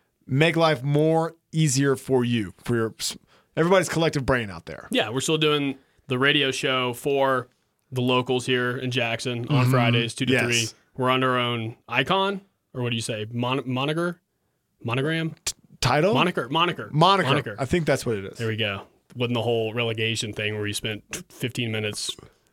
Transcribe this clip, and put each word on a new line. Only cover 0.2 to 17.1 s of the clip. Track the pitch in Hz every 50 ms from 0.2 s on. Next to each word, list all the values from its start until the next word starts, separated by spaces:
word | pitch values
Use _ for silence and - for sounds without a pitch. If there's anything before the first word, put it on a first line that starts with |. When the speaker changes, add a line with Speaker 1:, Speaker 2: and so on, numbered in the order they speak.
| _ -
Speaker 1:
make | 127 139 156 170 156
life | 160 165 160 151 120 127
more | 143 143 147 156 160 160 160 160 165 - _ _ _
easier | - 160 156 147 123 135 139 139 135
for | 127 - - 135 127 120
you, | 120 120 117 101 87 - _ -
for | - 120
your, | 117 113 110 - - - - - - - _ _ _ _ _ _ 147
everybody's | 165 175 196 190 165 -
collective | - 160 170 156 147 147 127 143
brain | 135 123 113 101
out | 90 82 - -
there. | 78 - - -
Speaker 2:
Yeah, | - 247 120 107
we're | 117 135
still | 131 - 160 156
doing | 156 151 147 147 143 139 135 - _ _ _ _ _ -
the | 123 123
radio | 135 143 147 147 139 131
show | 127 - - 139 131 131 127 123 120
for | 120 - 147 139 139 135 135 131 123 120 - _ _ _ _ _ _ _ _
the | 131 127
locals | 123 127 127 127 127 131 127 127 123
here | 131 127 123 123 123 123 131
in | 127 131
Jackson | 120 127 117 117 117 - - 131 120 117 113 -
on | 147 135 123
Speaker 1:
Mm-hmm. | 127
Speaker 2:
Fridays, | 131 123 120 120 120 117 117 113 -
two | - 127 127
to | 127
Speaker 1:
Yes. | 123 113
Speaker 2:
three. | 120 120 117 113 110 - _ _ _ _
We're | - 127 127
on | 131 127 131
our | 131 127 123
own | 123 120 120 117 110 110 120 - _ -
icon, | 117 127 135 139 180 196 190 196 202 190 - _ _ _ _ _ -
or | 131 123
what | 120
do | 117
you | 113
say, | 113 - 117 107 107 110
Mon-, | 120 117 120 123 131 139 131
moniker? | 131 127 127 135 151 156 160 175 175 170 - _ _ _ _ _ _ _ _ _ _ _ _ -
Monogram? | 117 120 135 135 156 165 165 160 160 156 - _
Speaker 1:
T-, | - - - _ _ - -
title? | - 123 127 147 165 196 220
Speaker 2:
Moniker. | - 165 180 170 180 123 123
Moniker. | 139 160 170 175 - - 110 104
Speaker 1:
Moniker. | 131 151 165 185